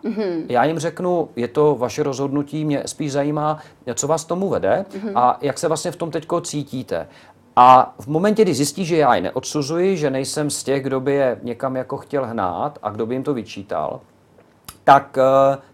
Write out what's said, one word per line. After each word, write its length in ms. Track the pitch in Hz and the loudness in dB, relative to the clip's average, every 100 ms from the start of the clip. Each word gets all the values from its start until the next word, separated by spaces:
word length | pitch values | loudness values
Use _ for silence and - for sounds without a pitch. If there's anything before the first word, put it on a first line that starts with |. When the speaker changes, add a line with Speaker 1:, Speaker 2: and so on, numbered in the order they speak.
Speaker 1:
Mhm. 420 | - 208 202 165 120 | -6 -4 -4 -4 -2
Speaker 2:
Já 160 | 123 | 0
jim 140 | 143 160 | 0 0
řeknu: 500 | 160 160 180 175 - - | -6 -4 -2 -2 -2 -6
„Je 120 | 120 | -4
to 260 | - 151 | 2 2
vaše 280 | 127 120 - | 2 -2 -2
rozhodnutí, 640 | 151 127 139 143 143 156 | -4 -4 -2 -4 -4 -4
mě 180 | 156 143 - | -2 -2 -4
spíš 260 | - 151 | -6 -4
zajímá, 460 | 139 143 151 151 156 - - - | -2 -2 -2 -2 -4 -10 -14 -8
co 120 | 117 143 | -4 -2
vás 180 | 160 | -2
tomu 240 | - 180 196 | -2 -4 -2
vede 360 | 104 95 135 202 | 0 0 0 -2
Speaker 1:
Mhm. 160 | 190 214 | -10 -4
Speaker 2:
a 240 | 196 123 - | 2 2 2
jak 180 | 139 131 | -4 -4
se 100 | 170 | -4
vlastně 220 | 156 175 | -2 -4
v 60 | - | -6
tom 140 | 170 | -6
teďko 300 | 165 160 175 | -6 -4 -4
cítíte.“ 680 | 170 147 139 131 120 85 82 - - _ _ - | -4 -8 -8 -10 -6 -8 -8 -16 -20 _ _ 8
A 380 | 123 131 123 - | 10 10 6 -4
v 80 | 113 | -4
momentě, 360 | 156 202 214 | 0 2 4
kdy 120 | 185 | 2
zjistí, 300 | 127 147 - | 2 -2 -2
že 120 | 170 165 | -2 2
já 180 | 139 | 4
je 60 | 104 | 2
neodsuzuji, 760 | 87 - - 151 135 170 185 185 | 0 -4 -4 -4 -2 0 0 0
že 140 | 147 | -2
nejsem 400 | 131 135 156 147 | -2 -4 -4 -4
z 120 | - | -4
těch, 180 | - 139 | -2 -2
kdo 180 | 131 131 | -2 -2
by 120 | 131 | 0
je 240 | 139 131 110 | 0 0 -2
někam 340 | 120 113 135 131 | -6 -6 -6 -6
jako 200 | 123 - | -6 -10
chtěl 300 | - 143 123 | -6 -4 -4
hnát 520 | 113 92 85 139 - | -2 -4 -2 -6 -6
a 80 | 104 | -4
kdo 160 | 104 113 | -2 -2
by 80 | |
jim 80 | 131 | -2
to 120 | 139 | -2
vyčítal, 680 | 127 104 - 98 82 76 - - _ _ _ _ _ - - | -4 -6 -12 -8 -6 -4 -8 -14 _ _ _ _ _ -20 0
tak, 340 | - 139 139 135 | 6 6 6 2
eh, 400 | 131 135 139 139 - | 4 6 4 0 -8